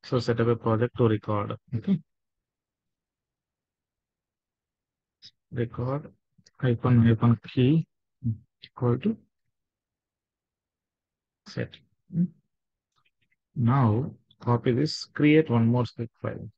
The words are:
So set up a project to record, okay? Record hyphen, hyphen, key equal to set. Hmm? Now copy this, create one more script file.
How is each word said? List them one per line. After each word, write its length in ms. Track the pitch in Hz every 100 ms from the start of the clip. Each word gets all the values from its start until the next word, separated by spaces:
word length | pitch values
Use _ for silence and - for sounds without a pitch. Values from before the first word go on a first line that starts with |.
| -
So 140 | 131
set 200 | 117 113
up 60 | 117
a 80 | 117
project 420 | 113 110 120 -
to 100 | 117
record, 480 | 107 - 104 104 107 _ -
okay? 240 | - 196 - _ _ _ _ _ _ _ _ _ _ _ _ _ _ _ _ _ _ _ _ _ _ _ _ _ _ _ _ _ _ _ - _ _
Record 600 | 127 120 - 123 139 - _ _ _ _ _
hyphen, 460 | 131 117 - 120 117
hyphen, 340 | 110 120 117 -
key 320 | - 127 160 - _ _ _ 120 110 _ _
equal 340 | - - 123 123
to 180 | 208 226 _ _ _ _ _ _ _ _ _ _ _ _ _ _ _ _ _ _ _ _ _ _ -
set. 300 | - - - _ _ _
Hmm? 120 | 170 175 _ _ _ _ _ _ _ _ _ _ _ _ -
Now 560 | 117 135 120 107 160 - _ _
copy 300 | 120 120 123
this, 340 | 120 156 - -
create 440 | - 147 156 156
one 180 | 120 117
more 180 | 120 120
script 280 | - 117 _
file. 280 | 113 110 110